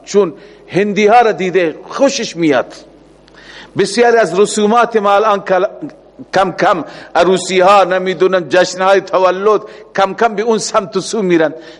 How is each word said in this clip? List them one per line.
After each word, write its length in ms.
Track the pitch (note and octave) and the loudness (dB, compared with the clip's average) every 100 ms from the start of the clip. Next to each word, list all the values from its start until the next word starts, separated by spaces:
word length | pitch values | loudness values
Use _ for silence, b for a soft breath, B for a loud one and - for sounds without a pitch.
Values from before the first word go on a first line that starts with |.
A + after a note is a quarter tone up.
چون 300 | - G3+ F#3 - B B B | -2 0 0 -4 B B B
هندی 380 | E3 G#3 G3 G#3 | -2 -2 0 4
ها 140 | A#3+ | 4
را 120 | A3+ | 4
دیده 420 | E3 F#3 F3 E3+ - - | 0 -2 0 -2 -6 -14
خوشش 480 | - C4+ - A3 E3 | -2 0 0 -8 -2
میاد. 380 | E3 B2+ - - - - - _ _ B B B B - | 0 0 -2 -12 -20 -20 -20 _ _ B B B B -4
بسیاری 380 | G3 G#3 A#3+ A#3 | -2 2 2 4
از 240 | G3 F3+ | 2 0
رسومات 560 | G#3 - G#3 A#3 A3+ A3 | 0 0 2 2 2 0
ما 160 | G3+ | 2
الان 280 | G3+ A3 G3+ | 2 2 -2
کل-، 260 | - F#3 G3+ - D3 - - - B2+ | 0 -2 -2 -6 -18 -18 -20 -20 -4
کم 180 | F3 F#3+ | -2 -2
کم 320 | - F#3 F#3 - B B | 0 0 0 -6 B B
عروسی 460 | - F3 F#3 - F#3 | 0 2 0 0 2
ها، 240 | F3+ G3+ | 4 4
نمی‌دونم 560 | F3+ F#3 F#3 F3+ F#3 F#3 D#3 | 4 0 -4 -2 0 0 0
جشن 340 | F3+ F3 F3+ | 0 0 0
های 180 | F#3+ G3 | 2 2
تولد، 600 | F#3+ F3 F#3 F#3 G#3 G3+ - B B - | 0 0 0 0 0 0 -4 B B -4
کم 180 | G3 | -2
کم 200 | F3+ A#3 | 0 -2
به 80 | G3+ | -2
اون 160 | A#3 G#3+ | -2 -2
سمت 380 | - A3 F#3+ F#3+ | -2 -4 -4 -8
و 40 | |
سو 220 | - A3+ | -6 -4
میرن، 320 | F#3 E3+ D#3 D3 B | 0 2 0 -4 B